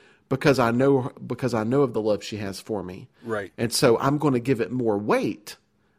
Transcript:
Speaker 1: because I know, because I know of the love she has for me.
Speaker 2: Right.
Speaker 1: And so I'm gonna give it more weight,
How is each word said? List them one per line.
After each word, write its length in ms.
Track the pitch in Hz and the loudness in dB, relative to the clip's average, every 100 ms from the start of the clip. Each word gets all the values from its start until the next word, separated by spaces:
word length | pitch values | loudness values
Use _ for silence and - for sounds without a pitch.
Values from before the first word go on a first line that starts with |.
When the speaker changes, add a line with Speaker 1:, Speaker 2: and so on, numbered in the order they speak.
| _ _ - | _ _ -6
Speaker 1:
because 280 | - 156 135 | 0 2 4
I 140 | 117 | 4
know, 400 | 120 135 139 123 - 120 | 4 4 2 0 -10 -10
because 280 | 123 127 | -6 -2
I 120 | 113 107 | -2 0
know 160 | 135 | 2
of 100 | 135 | 2
the 100 | 110 | 0
love 220 | 107 104 | 0 -2
she 140 | - 107 | -4 -8
has 240 | 101 95 | -8 -10
for 200 | - 107 | -8 -6
me. 260 | 90 90 123 _ 117 | -6 -12 -18 _ -8
Speaker 2:
Right. 260 | 107 98 - | -8 -8 -6
Speaker 1:
And 160 | 113 | -2
so 240 | - 135 113 | 2 4 4
I'm 180 | 135 147 | 2 0
gonna 220 | 147 127 | 2 0
give 220 | 117 120 | 0 0
it 100 | 113 | 0
more 260 | 127 117 101 | -2 0 0
weight, 600 | 107 247 165 - - - _ _ _ | 0 0 0 -6 -12 -20 _ _ _